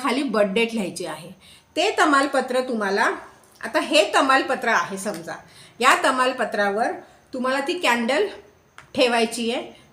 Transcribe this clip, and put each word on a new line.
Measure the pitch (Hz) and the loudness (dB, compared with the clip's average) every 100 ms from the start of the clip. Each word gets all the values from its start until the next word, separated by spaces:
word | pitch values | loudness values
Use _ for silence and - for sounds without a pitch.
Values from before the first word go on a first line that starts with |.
खाली | 269 254 | 0 0
बर्थ | 277 208 202 | 0 0 2
डेट | 208 226 | 2 -2
लिहायची | 226 175 170 170 | -2 -6 -8 -10
आहे. | 156 175 - - - _ 311 | -12 -16 -20 -20 -20 _ -2
ते | 392 427 | 0 2
तमालपत्र | 339 269 294 269 - 254 | 4 4 2 0 0 -2
तुम्हाला, | 254 226 196 202 285 359 - - _ - | -2 -2 -2 0 0 -2 -12 -20 _ -14
आता | 226 311 | -4 -4
हे | 254 294 - 349 | 2 2 4 2
तमालपत्र | 277 269 - 247 226 | 4 2 2 -2 0
आहे | 196 180 190 | 0 -2 -6
समजा, | 208 170 160 151 - - - - | -8 -8 -10 -14 -16 -20 -16 2
या | 254 349 | 4 4
तमालपत्रावर | 302 254 254 254 208 208 202 202 277 349 - - - | 2 2 0 0 -2 0 0 0 -2 -4 -12 -20 -14
तुम्हाला | 262 254 269 | -6 -2 -2
ती | 302 | -2
कॅन्डल | 359 277 240 226 285 415 - - _ _ - - - | 0 2 2 2 0 0 -4 -20 _ _ -20 -8 0
ठेवायची | 247 233 226 240 226 | 2 4 0 -2 -4
आहे, | 269 - - - | -4 -8 -18 -20